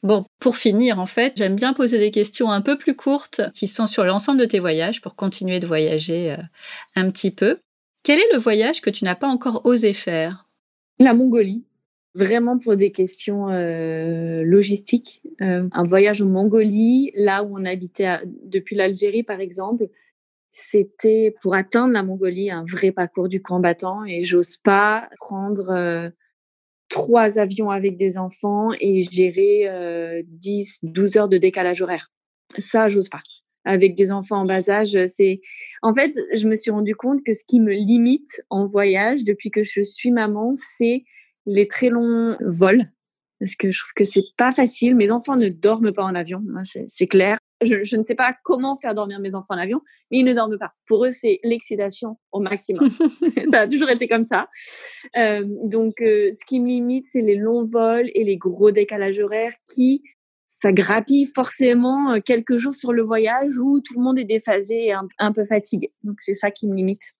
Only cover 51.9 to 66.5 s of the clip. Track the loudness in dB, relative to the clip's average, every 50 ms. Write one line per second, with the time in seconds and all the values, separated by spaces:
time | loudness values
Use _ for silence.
51.9 | -6 -10 -12 -12 -12 _ _ _ -6 -6 -4 -4 -4 -8 -6 -6 0 2 2 0
52.9 | 2 2 0 0 0 0 -2 0 0 0 0 2 4 4 4 2 2 0 2 0
53.9 | 0 0 0 -2 0 0 0 0 -2 -4 -4 -4 _ -20 -20 -20 -20 -20 -20 -20
54.9 | -20 -20 -20 -8 _ 0 0 0 0 -2 -4 -6 -8 -6 -6 -4 -2 0 0 0
55.9 | -2 0 2 2 2 4 2 0 -2 -4 -8 -4 -2 -2 0 0 0 -2 -2 -2
56.9 | -2 -4 -4 _ _ 0 2 2 2 2 0 0 0 0 -2 0 0 0 2 2
57.9 | 2 0 -2 0 0 -2 0 0 -2 -2 -2 -6 0 4 4 4 4 4 0 0
58.9 | -2 -4 -4 -4 -2 -2 -4 -4 -2 -4 -4 -4 -6 _ _ -12 -2 2 2 2
59.9 | 2 0 _ -10 _ _ _ _ _ _ _ _ -20 _ 0 2 4 4 2 2
60.9 | 0 -2 2 2 2 2 2 0 0 -4 -4 -4 -2 0 2 4 4 4 2 2
61.9 | 0 0 0 0 0 -2 0 0 0 0 2 0 -2 0 0 -2 -6 -6 -4 -2
62.9 | 0 0 0 0 0 0 0 0 0 0 -2 -2 -2 -2 0 2 2 0 0 -2
63.9 | -4 -2 0 2 0 0 0 0 -2 -2 0 0 0 0 0 -2 -4 -2 0 0
64.9 | -2 -2 -4 -10 _ _ -2 -2 0 -2 -2 0 0 -2 -2 -2 -6 -6 -6 -8
65.9 | _ _ -12 -12 -12 -10 -6 -8 -6 -4 -4 -6